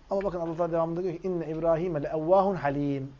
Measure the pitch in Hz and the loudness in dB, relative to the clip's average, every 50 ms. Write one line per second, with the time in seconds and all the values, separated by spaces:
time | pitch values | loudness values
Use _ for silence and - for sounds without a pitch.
0 | - - 196 196 190 196 170 180 165 165 165 160 175 170 165 165 165 165 165 170 | -8 -4 -4 -2 -2 -2 -4 -4 -6 -4 -2 -2 -2 0 2 0 0 0 -2 -2
1 | 185 185 156 - - 190 180 170 165 151 160 160 165 165 165 151 175 185 165 147 | -2 -4 -4 -4 -4 -4 -2 -2 -2 -4 -4 -2 2 2 2 2 2 -2 -2 -2
2 | 143 147 156 156 156 165 180 196 185 202 196 156 139 143 139 143 143 143 139 135 | -4 -2 -4 -2 2 4 6 6 6 4 2 0 0 0 0 0 0 0 -2 -2
3 | 135 139 - - | -4 -8 -12 -14